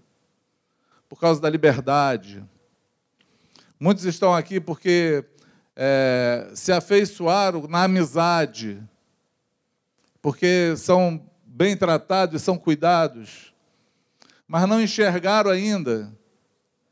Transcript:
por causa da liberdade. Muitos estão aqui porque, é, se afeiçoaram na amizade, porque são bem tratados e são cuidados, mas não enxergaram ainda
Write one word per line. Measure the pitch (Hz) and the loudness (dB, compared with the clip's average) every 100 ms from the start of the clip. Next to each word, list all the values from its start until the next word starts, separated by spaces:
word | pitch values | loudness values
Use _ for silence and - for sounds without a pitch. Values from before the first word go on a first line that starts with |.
| _ _ _ _ _ _ _ _ _ _ _ | _ _ _ _ _ _ _ _ _ _ _
por | - | -2
causa | 170 151 | 0 2
da | 156 | 0
liberdade. | 156 151 127 131 143 139 117 98 101 101 _ _ _ _ _ _ _ _ _ _ _ _ - | 2 2 2 0 0 0 -2 -8 -20 -20 _ _ _ _ _ _ _ _ _ _ _ _ -4
Muitos | 165 196 | 0 0
estão | 180 160 190 | -2 0 2
aqui | 170 156 190 | 2 -2 -6
porque, | 175 156 185 175 165 147 127 _ _ _ _ | -8 -4 0 2 2 -2 -6 _ _ _ _
é, | - 135 135 131 127 120 120 101 | -4 0 2 2 2 0 -2 -6
se | - - | -6 -2
afeiçoaram | 175 - 202 202 - 170 196 190 165 151 | -2 2 2 2 -2 0 0 0 -2 -4
na | 170 | 0
amizade, | 190 185 151 156 170 170 143 - 110 101 110 _ _ _ _ _ _ _ _ _ _ _ _ _ | 2 2 0 0 0 0 -2 -6 -12 -12 -18 _ _ _ _ _ _ _ _ _ _ _ _ _
porque | 147 - 180 180 170 156 | -6 -2 0 2 0 -2
são | - 180 180 160 - _ | 2 2 2 -2 -12 _
bem | - 120 196 185 | -8 -2 0 0
tratados | 175 156 - 190 180 156 | 0 0 0 0 0 -2
e | |
são | 196 180 | -4 -2
cuidados, | 170 147 165 175 151 117 107 - - _ _ _ _ _ _ _ _ _ - | -2 0 2 2 0 -4 -20 -20 -20 _ _ _ _ _ _ _ _ _ -6
mas | 165 190 | -2 0
não | 220 | 0
enxergaram | 214 220 202 175 190 214 196 | 0 0 0 0 0 2 2
ainda | 185 214 202 131 113 104 107 _ _ _ _ _ _ _ | 0 -2 -4 -4 -6 -8 -18 _ _ _ _ _ _ _